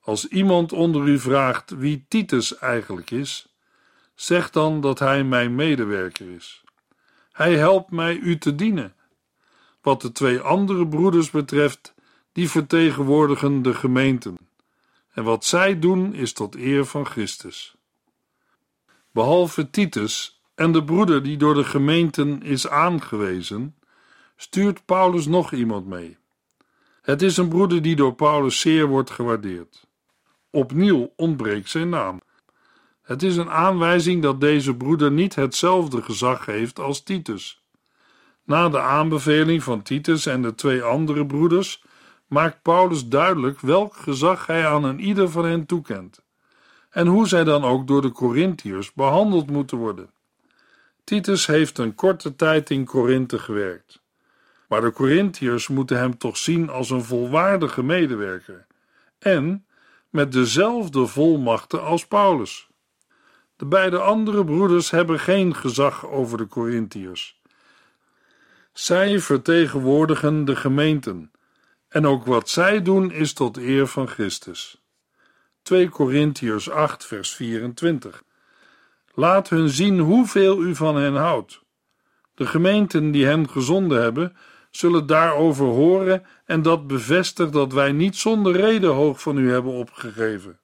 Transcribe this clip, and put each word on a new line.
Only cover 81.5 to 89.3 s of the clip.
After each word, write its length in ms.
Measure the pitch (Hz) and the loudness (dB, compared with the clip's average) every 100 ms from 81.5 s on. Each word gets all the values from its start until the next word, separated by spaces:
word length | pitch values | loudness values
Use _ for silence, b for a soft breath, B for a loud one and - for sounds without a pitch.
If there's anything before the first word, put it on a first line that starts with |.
| - _ _ _ _ _ _ _ | -20 _ _ _ _ _ _ _
De 120 | _ 131 | _ -4
gemeenten 640 | 165 180 208 202 165 151 | 0 2 2 2 0 0
die 160 | 147 135 | 2 2
hen 220 | 156 147 | 2 0
gezonden 540 | 139 123 185 185 127 | -2 0 0 2 2
hebben, 340 | 117 117 175 b b b b | 0 -2 -6 b b b b
zullen 360 | - 175 170 147 | -2 2 2 2
daarover 600 | 156 165 147 160 139 135 | 2 4 2 2 2 0
horen 600 | 120 160 190 185 190 185 b | 4 4 4 2 -2 -4 b
en 180 | - 160 | -4 0
dat 240 | 160 165 143 | 2 0 -2
bevestigt 640 | 135 113 175 180 - 165 | -6 0 0 0 -2 -2
dat 200 | 147 135 | 0 0
wij 200 | 131 139 | 0 0
niet 240 | 143 190 - | 2 0 0
zonder 360 | 220 220 196 | 0 2 2
reden 380 | 180 214 220 185 | 2 2 2 2
hoog 300 | 135 147 135 | 2 0 0
van 180 | - | -4